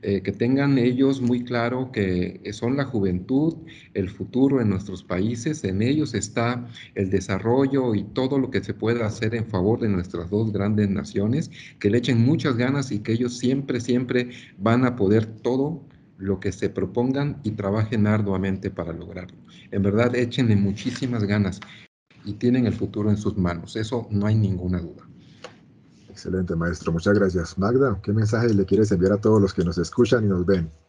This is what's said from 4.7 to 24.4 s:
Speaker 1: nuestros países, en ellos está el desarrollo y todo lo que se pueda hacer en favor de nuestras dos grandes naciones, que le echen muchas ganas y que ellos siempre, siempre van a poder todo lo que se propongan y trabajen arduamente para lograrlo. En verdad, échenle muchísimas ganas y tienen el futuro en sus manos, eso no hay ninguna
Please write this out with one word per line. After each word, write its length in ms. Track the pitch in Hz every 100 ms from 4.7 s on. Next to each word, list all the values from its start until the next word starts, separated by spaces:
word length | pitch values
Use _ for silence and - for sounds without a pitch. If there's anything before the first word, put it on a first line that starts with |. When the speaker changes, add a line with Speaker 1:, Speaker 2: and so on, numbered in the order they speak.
Speaker 1:
nuestros 340 | 95 - 90
países, 580 | - 90 104 117 160 156
en 180 | 98 95
ellos 320 | 117 151 147
está 520 | 104 98 - 117 123 120 - -
el 160 | - 98
desarrollo 840 | 98 92 98 107 127 139 139 127
y 100 | 104
todo 340 | 98 - 131 139
lo 120 | 127
que 140 | -
se 80 | -
pueda 320 | 104 110 117
hacer 300 | 110 110 110
en 100 | 113
favor 360 | 101 98 92 123
de 100 | 113
nuestras 400 | 98 87 85 85
dos 200 | 104 110
grandes 380 | 101 101 107 104
naciones, 600 | 92 71 - 101 135 160 - - -
que 120 | 101
le 80 | 113
echen 260 | 120 120
muchas 320 | 117 165 156 117
ganas 340 | 123 143 135
y 100 | 104
que 120 | 107
ellos 240 | 117 123 -
siempre, 460 | 123 139 139 123
siempre 480 | 113 123 120 123 120 - - -
van 300 | 101 120 127
a 100 | -
poder 300 | 98 110 110
todo 580 | - 120 131 143 139 - - - _
lo 240 | 95 95
que 120 | 101
se 180 | 92 101
propongan 680 | - 92 120 123 135 143 -
y 80 | 110
trabajen 560 | 104 98 104 107 117 104
arduamente 640 | 107 101 95 98 95 98
para 240 | - 85
lograrlo. 420 | 80 82 90 90 - - - -
En 120 | 101
verdad, 340 | 98 101 120 123
échenle 400 | 120 131 120 101
muchísimas 680 | 101 98 131 120 131 120
ganas 360 | 101 104 98 - - - - _ _ -
y 100 | 104
tienen 320 | 104 120 123 117
el 80 |
futuro 340 | - 101 - 107
en 60 | 104
sus 200 | 110 104
manos, 400 | 87 85 85 113
eso 300 | 110 120 113
no 160 | 104 104
hay 80 |
ninguna 460 | 110